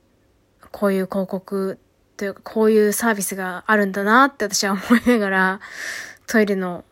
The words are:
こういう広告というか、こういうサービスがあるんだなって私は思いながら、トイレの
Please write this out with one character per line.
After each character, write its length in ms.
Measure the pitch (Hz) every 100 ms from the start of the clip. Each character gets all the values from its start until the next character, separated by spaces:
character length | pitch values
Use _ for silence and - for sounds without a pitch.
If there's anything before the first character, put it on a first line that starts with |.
| _ _ _ _ _ _ -
こ 160 | - 202
う 60 |
い 60 | 190
う 80 | 185
広 200 | 196 185
告 520 | 190 - 196 190 - _ _ _ -
と 100 | 202
い 20 |
う 60 | -
か、 60 |
こ 200 | - 226
う 80 | 220
い 160 | 220 208
う 60 |
サ 160 | 202 233
ー 60 | 208
ビ 80 |
ス 120 | 185 190
が 280 | 185 180 -
あ 100 | 214
る 120 | 202
ん 40 |
だ 120 | 196
な 220 | 202 233 277
っ 100 | 269
て 100 | 208
私 200 | - 202
は 80 |
思 80 | 196 - 233
い 40 | -
な 100 | 240
が 120 | 196
ら、 300 | 190 190 190 - - - - - - -
ト 120 | 233
イ 60 | 202
レ 100 | 196
の 300 | 185 170 -